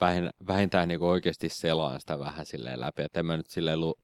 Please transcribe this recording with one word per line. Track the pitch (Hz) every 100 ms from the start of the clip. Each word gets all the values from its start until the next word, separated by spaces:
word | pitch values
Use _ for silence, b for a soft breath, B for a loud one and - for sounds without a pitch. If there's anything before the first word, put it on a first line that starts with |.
vähin-, | 90 90 87 - 92
vähintään | 95 98 92 85
niinku | 85 87
oikeesti | 90 85 - 82
selaan | - 82 80 73 69
sitä | - 76
vähän | 71 78 76
silleen | 69 62 62
läpi, | 67 -
et | 76 85
en | 82
mä | 80
nyt | -
silleen | - 82 80
lu-, | 82 76